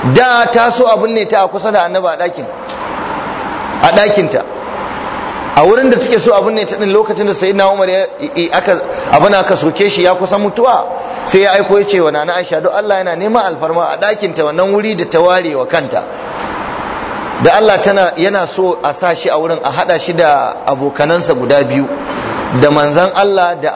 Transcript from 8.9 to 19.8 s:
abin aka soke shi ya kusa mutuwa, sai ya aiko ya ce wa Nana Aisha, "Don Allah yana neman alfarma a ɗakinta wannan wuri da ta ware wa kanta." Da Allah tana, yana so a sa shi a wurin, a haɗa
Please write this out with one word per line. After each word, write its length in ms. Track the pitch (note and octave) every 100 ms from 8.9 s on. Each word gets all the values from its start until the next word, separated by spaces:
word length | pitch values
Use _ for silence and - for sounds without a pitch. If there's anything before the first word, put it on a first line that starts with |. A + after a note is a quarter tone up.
| - -
abin 220 | C#3+ G3+
aka 220 | G3 F#3 F#3
soke 320 | E3 D#3 G3+
shi 140 | F#3
ya 100 | F3+ F3+
kusa 220 | F#3 G3+
mutuwa, 480 | G#3 G#3+ B3 G#3+ - - - - -
sai 140 | F#3+
ya 120 | G3
aiko 260 | G3 G3 G3+
ya 60 | G3+
ce 120 | F#3+
wa 100 | D#3+
Nana 220 | D3 D#3 F3
Aisha, 260 | F3+ D#3+
"Don 100 | F3
Allah 240 | G3 G#3 F#3+
yana 120 | F3+ E3+
neman 280 | G#3 A#3 G3 D#3
alfarma 340 | D#3+ E3+ D#3
a 40 | C#3+
ɗakinta 460 | G3+ G#3 F#3 D#3+
wannan 280 | D3+ D#3+ F#3+
wuri 220 | G3+ G#3+ F#3+
da 100 | -
ta 140 | E3
ware 340 | F3 F#3 E3+ C#3
wa 100 | B2+
kanta." 380 | E3 C3+ - - - - - - - - - - - - - - -
Da 140 | C#3 F#3
Allah 200 | A3 F#3+
tana, 340 | G3 G3 F3 D#3+
yana 300 | F#3+ G3 E3
so 320 | - F#3 E3
a 100 | C#3+
sa 200 | C#3+ F3+
shi 160 | E3 F3
a 40 | D3+
wurin, 220 | D#3+ E3
a 60 | C#3
haɗa 280 | C#3